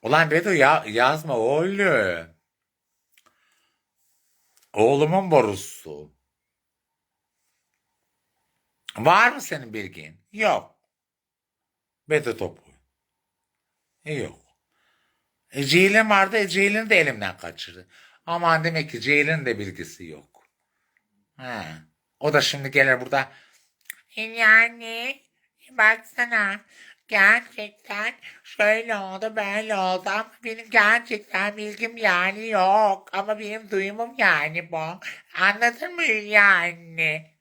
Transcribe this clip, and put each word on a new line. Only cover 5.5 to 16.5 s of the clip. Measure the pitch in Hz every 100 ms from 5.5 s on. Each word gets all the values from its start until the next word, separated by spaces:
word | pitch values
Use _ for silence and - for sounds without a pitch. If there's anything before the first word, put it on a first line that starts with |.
| 95 - - - 73 76 _ _ _ _ _ _ _ _ _ _ _ _ _ _ _ _ _ _ _ _ _ _ _ _ _ _ _ _ -
Var | 117 180 240
mı | 285
senin | - 156 123
bilgin? | 107 95 - 76 85 _
Yok. | 202 214 127 - _ _ _ _ _ _ _ _ _ _ _ _ _ _
Bedo | 151 131 110
topu. | 92 - _ _ _ _ _ _ _ _ _ _ _ _ _ _
E, | 151
yok. | 151 95 - _ _ _ _ _ _ _ _ _ _ _
E, | 135
Ceylin | 139 160 190 208 220
vardı. | 202 190 220
E, |
Ceylin | 196